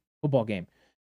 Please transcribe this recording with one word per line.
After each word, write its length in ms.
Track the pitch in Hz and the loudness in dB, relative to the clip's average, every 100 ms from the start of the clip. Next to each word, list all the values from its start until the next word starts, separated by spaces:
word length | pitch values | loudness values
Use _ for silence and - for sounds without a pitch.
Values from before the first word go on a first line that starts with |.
| _ - | _ -6
football 240 | 151 135 | 0 2
game. 220 | 110 98 85 _ _ _ | 0 -4 -8 _ _ _